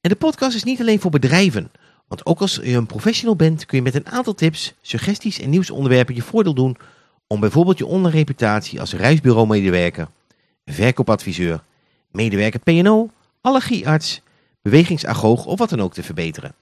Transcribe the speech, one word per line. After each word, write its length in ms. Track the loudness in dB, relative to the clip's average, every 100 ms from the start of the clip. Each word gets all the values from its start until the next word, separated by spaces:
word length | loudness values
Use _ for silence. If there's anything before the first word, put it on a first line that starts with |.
En 100 | 0
de 60 | 0
podcast 400 | 0 0 -2 -2
is 60 |
niet 180 | -4 -2
alleen 200 | 0 0
voor 100 | 2
bedrijven, 600 | 0 2 4 2 0 -8 _ _ _ _
want 200 | -12 -2
ook 140 | -2
als 140 | -2 -4
je 140 | -2 -2
een 100 | -2
professional 500 | -4 -2 -2 -2 2
bent, 300 | 2 0 -4
kun 100 | -2
je 60 |
met 120 | -2
een 120 | -4 -6
aantal 280 | -6 -6
tips, 400 | -2 -2 -2 -12 _
suggesties 560 | -10 -6 -4 -4 -6 -8
en 120 | -2
nieuwsonderwerpen 640 | 0 -2 -4 2 2 2
je 80 | -4
voordeel 320 | -4 0 0
doen 220 | 0 -2 -2 -14 _ _ _ _
om 140 | -2
bijvoorbeeld 380 | 2 2 2 0
je 80 | -2
online 300 | 0 0 2
reputatie 640 | 0 0 0 0 -4 -10
als 120 | -8
reisbureaumedewerker, 1160 | 0 2 4 4 4 4 2 2 2 0 -2 -10 _ _ _ _ _
verkoopadviseur, 1000 | -14 0 0 2 0 0 -2 -4 -4 -4 _ _ _ _ _
medewerker 500 | -4 -2 0 0 0
P 80 | 2
en 200 | 4 4
O, 220 | 4 0 _ _ _
allergiearts, 800 | 0 0 0 -4 2 0 0 -10 _ _ _ _
bewegingsagoog 840 | 4 4 4 0 -4 0 2 2 0
of 120 | -4
wat 120 | -4
dan 100 | -2
ook 140 | -4
te 80 | -6
verbeteren. 520 | -12 -6 -6 -8 -16 -20